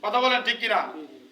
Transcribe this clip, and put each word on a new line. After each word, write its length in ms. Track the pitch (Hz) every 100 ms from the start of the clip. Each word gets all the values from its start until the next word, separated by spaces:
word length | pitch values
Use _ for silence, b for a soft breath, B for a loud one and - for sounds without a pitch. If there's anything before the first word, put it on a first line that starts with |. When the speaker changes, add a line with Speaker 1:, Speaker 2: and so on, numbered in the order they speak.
Speaker 1:
কথা 180 | 208 233
বলেন, 220 | 254 247
ঠিক 180 | 233 233
কিনা? 280 | 233 196 151
Speaker 2:
জি, 60 | 160
জি। 280 | 151 - -